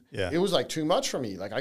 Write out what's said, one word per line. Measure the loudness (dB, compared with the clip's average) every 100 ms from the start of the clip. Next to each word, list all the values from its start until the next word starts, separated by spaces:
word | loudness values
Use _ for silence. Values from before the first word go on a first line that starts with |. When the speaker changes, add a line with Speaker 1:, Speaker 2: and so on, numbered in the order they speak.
| _
Speaker 1:
Yeah. | -4 0
Speaker 2:
it | 2
was, | 4
like, | 2 0
too | -2
much | 2 2 2
for | -2
me. | -4 -4
Like, | -4 -4